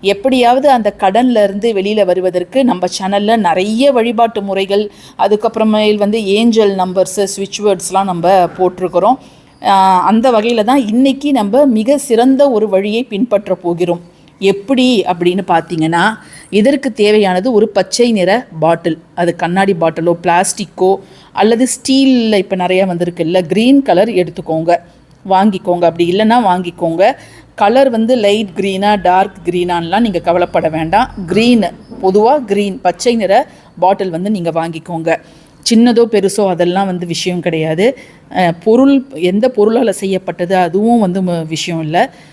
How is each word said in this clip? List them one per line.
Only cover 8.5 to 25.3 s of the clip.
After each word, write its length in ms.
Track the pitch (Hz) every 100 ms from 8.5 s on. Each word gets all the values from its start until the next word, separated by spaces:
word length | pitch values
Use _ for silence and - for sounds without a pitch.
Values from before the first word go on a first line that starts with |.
| - 180 180 180 175 196 262 - - _ _
ஆ, 380 | - 196 190 185
அந்த 300 | 180 220 262
வகையில 320 | 226 226 233
தான் 240 | 214 277 220
இன்னைக்கு 440 | 226 269 269 285
நம்ம 340 | 269 202 240 285
மிக 320 | 214 220 294
சிறந்த 540 | - 226 247 269 285
ஒரு 180 | 220 214
வழியை 340 | 190 202 220
பின்பற்ற 520 | 254 196 - 202 202 180
போகிறோம். 460 | 175 170 175 170 - _ - _
எப்படி 640 | 190 196 202 262 254 233
அப்படின்னு 380 | 180 180 175 185 185
பார்த்தீங்கன்னா, 600 | 170 160 170 160 170 196 220 - - -
இதற்கு 420 | 196 220 285 269
தேவையானது 640 | 214 208 214 202 180 220
ஒரு 160 | 220 214
பச்சை 420 | 208 190 - 240
நிற 360 | 214 175 220 254 160
பாட்டில். 400 | 156 165 175 160 _ -
அது 200 | 175 170
கண்ணாடி 380 | 170 185 196
பாட்டிலோ 420 | 180 165 156 170 170
பிளாஸ்டிக்கோ 720 | 175 170 190 - 202 - 185 190 - - -
அல்லது 340 | - 208 233 254
ஸ்டீல்ல 680 | - - 269 269 254 226 202
இப்ப 200 | 190 190
நிறைய 300 | 180 185 190
வந்திருக்குல்ல, 560 | 170 175 170 160 185
கிரீன் 400 | 165 175 240 277
கலர் 280 | 269 175 220
எடுத்துக்கோங்க, 680 | 180 165 160 165 160 165 175 - - _ _
வாங்கிக்கோங்க. 540 | 190